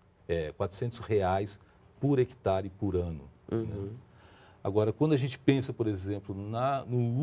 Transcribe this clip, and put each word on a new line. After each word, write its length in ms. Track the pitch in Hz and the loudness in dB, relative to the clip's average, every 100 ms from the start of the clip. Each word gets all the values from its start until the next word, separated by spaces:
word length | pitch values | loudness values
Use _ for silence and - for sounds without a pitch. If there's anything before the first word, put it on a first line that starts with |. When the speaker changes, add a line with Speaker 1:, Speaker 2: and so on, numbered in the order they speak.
| _ _ - | _ _ -4
Speaker 1:
é, 240 | 85 78 | -2 -2
quatrocentos 440 | - 98 - 120 - | -4 -4 -4 -6 -6
reais 640 | - 107 92 95 104 - - - - - | 0 2 4 2 0 -8 -18 -20 -20 -2
por 180 | 131 139 | 2 4
hectare 540 | 123 - - 95 95 | 2 0 0 0 0
por 240 | - 101 92 | -4 0 0
ano, 300 | 87 80 65 - - | 0 -4 -10 -18 -6
né? 60 | 113 | -4
Speaker 2:
Uhum. 320 | 110 104 98 117 - - - - - - | -2 -6 -8 -10 -16 -20 -20 -20 -20 -10
Speaker 1:
Agora, 300 | - 101 107 | -2 2 2
quando 200 | - 151 | 4 4
a 40 | 147 | 4
gente 220 | 131 - | 0 -2
pensa, 340 | - 135 131 | 2 2 2
por 140 | 113 110 | -2 -2
exemplo, 480 | 101 95 101 98 98 | -2 -4 -6 -6 -8
na, 500 | 101 113 131 135 - | -6 -4 -2 -2 -2
no 140 | 123 120 120 | 0 0 2